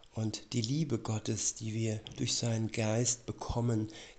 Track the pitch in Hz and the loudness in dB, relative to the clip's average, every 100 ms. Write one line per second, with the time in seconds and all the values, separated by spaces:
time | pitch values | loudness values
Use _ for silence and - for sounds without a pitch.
0 | - - 110 - - 120 113 147 151 113 | -10 -2 0 -2 -2 0 2 0 2 0
1 | - 107 - 107 - - 110 110 113 107 | 0 -2 0 0 -2 -2 -4 0 0 -2
2 | - - 123 - 120 113 110 - 110 110 | -6 -4 0 2 2 2 0 2 2 4
3 | 123 - - - - 120 120 113 107 - | 2 0 -4 -6 -2 0 2 2 0 -6
4 | - | -16